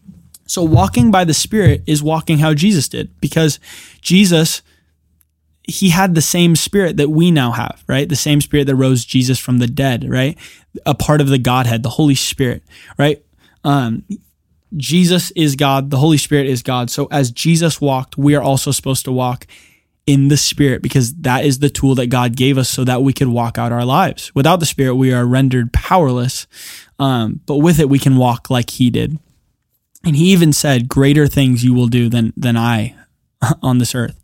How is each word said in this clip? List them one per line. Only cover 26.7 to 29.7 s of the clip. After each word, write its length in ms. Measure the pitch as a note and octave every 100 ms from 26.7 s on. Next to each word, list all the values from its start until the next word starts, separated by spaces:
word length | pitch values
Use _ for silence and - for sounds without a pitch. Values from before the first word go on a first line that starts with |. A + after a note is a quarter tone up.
| - - -
Um, 420 | C#3 B2 A2 - -
but 120 | D3
with 200 | E3 D#3
it, 100 | C#3+
we 120 | C3+
can 160 | C#3 C3
walk 340 | B2 A#2 -
like 200 | B2+ A#2
he 200 | - B2
did. 280 | A2+ A#2 D#3 _ _ _ _ _